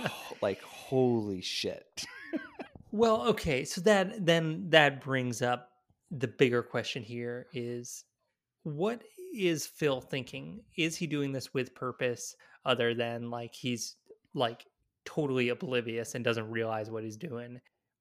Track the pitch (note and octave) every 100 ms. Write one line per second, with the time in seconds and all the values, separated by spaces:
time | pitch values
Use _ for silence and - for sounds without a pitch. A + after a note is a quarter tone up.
0 | B3 - - - G#2 F#2+ - - - C3
1 | B2+ A#2 G#2 F#2+ F2+ - G2 - - -
2 | - - - D#4+ C6+ - - - - G#3
3 | A3+ A3 A#3+ A3 F3+ C3 D3+ - F3+ G#3
4 | F#3 A#3 E3+ E3 D#3+ D#3+ F#3 D#3 C#3+ C#3
5 | C3+ C3 B2 A2+ B2 B2 - _ _ _
6 | - D3 A#2+ - C3+ A#2+ A2+ B2 G#2+ C#3
7 | G#2+ A#2+ A#2+ A#2+ B2+ C3 A#2+ A#2+ A#2+ -
8 | - _ _ _ _ _ E3 D3 G3 A#3
9 | - - F#4 D4 F#3 D#3 - - D3+ C3
10 | B2 C#3 B2 C3+ C#3+ F#3 - - D#3+ D#3+
11 | E3 D3 C#3 C3+ - C3+ B2 - B2+ A#2+
12 | B2+ A#2 - - - - C#3+ B2 A#2 A#2
13 | A#2 A#2 A#2+ A#2+ A#2+ - B2+ A#2+ - -
14 | _ - _ D#3 A#2+ A#2+ - _ _ _
15 | - - D3 C3 A#2+ A#2+ E3+ B2+ A#2 A#2
16 | A2+ C3 A#2 A#2 A2 A2+ A2+ A2 A2 A2
17 | A2 G#2+ E3 A#2+ A#2+ B2 _ _ _ _